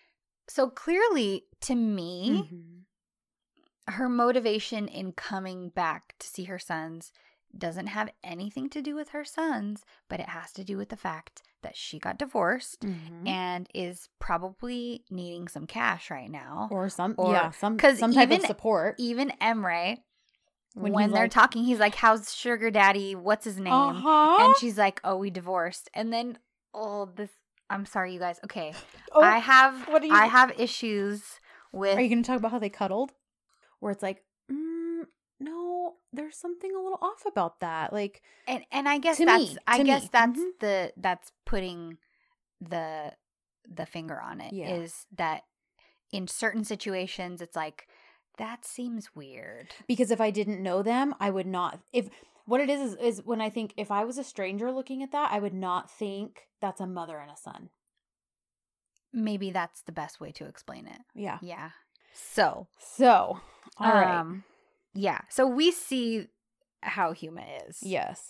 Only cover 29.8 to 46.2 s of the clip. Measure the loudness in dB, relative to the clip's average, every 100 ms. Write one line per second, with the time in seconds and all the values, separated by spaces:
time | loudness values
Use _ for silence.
29.8 | 2 2 8 8 10 10 8 4 -2 -2
30.8 | -4 -2 -2 -4 -10 -20 -20 -20 _ -2
31.8 | 2 4 4 2 2 0 0 -2 -4 -4
32.8 | -2 -2 -4 _ _ _ _ _ _ _
33.8 | -6 -4 -6 -8 _ _ -10 -8 -6 -6
34.8 | -6 -8 -10 _ _ _ -12 -8 -6 -4
35.8 | -6 -10 _ -12 -12 -10 -10 -8 -8 -6
36.8 | -6 -4 -6 -6 -6 -2 -4 -4 -6 -4
37.8 | -4 -4 -6 -10 _ _ -8 -8 -6 -4
38.8 | 0 0 0 4 6 6 4 -4 2 4
39.8 | 4 2 4 4 4 2 -6 -4 -2 0
40.8 | -2 -4 -4 -4 -10 _ -4 -2 -2 -8
41.8 | -14 -16 _ _ _ _ _ _ -8 -6
42.8 | -6 -8 -10 -14 _ _ _ _ -14 -12
43.8 | -10 -12 -10 -10 -10 -12 -12 -10 -6 -8
44.8 | -8 -14 -14 -6 -4 -4 -10 _ _ _
45.8 | _ _ _ -10